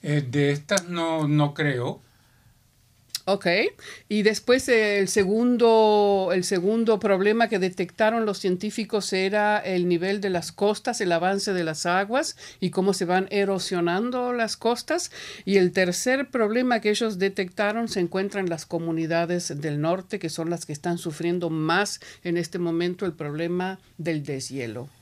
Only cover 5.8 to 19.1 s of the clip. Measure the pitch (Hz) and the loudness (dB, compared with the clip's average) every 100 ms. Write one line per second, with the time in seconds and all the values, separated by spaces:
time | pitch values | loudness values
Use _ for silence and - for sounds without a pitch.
5.8 | 220 208 208 196 185 185 180 190 175 226 | 6 6 4 2 2 0 0 0 2 2
6.8 | 226 214 214 190 196 220 233 220 185 185 | 2 2 4 4 4 4 2 2 -2 -2
7.8 | 185 - 214 233 220 190 196 180 208 202 | -6 0 2 2 -2 -2 -2 -2 -2 -6
8.8 | 214 214 190 190 190 208 208 214 - 185 | -2 -2 -2 0 0 2 2 0 0 0
9.8 | 180 175 180 208 196 180 156 - 202 214 | 2 0 0 -2 -2 -2 -4 -2 0 0
10.8 | - 240 196 170 180 202 202 185 165 156 | -2 -2 0 2 2 0 -2 -2 -2 -4
11.8 | 175 180 202 247 311 - - - 180 156 | 0 0 0 -2 -2 -8 -18 -4 -4 0
12.8 | 190 190 175 180 190 202 196 190 180 180 | 0 0 0 0 0 -2 0 0 -2 -2
13.8 | 170 175 233 247 247 247 226 - 226 240 | 0 0 -2 -2 -4 -2 -4 -2 -2 -2
14.8 | - 330 - - - - - 196 180 180 | -2 -4 -4 -12 -16 -12 2 4 4 4
15.8 | 185 175 - 262 277 254 214 226 254 233 | 0 0 0 0 0 0 0 2 2 2
16.8 | 214 208 226 190 196 196 185 - 208 214 | 2 0 0 0 -2 -2 -6 -2 -2 0
17.8 | 233 208 175 185 196 196 185 165 - 170 | -2 -2 -2 -2 -4 -2 -4 -4 -6 -6
18.8 | 165 160 160 | -2 -2 0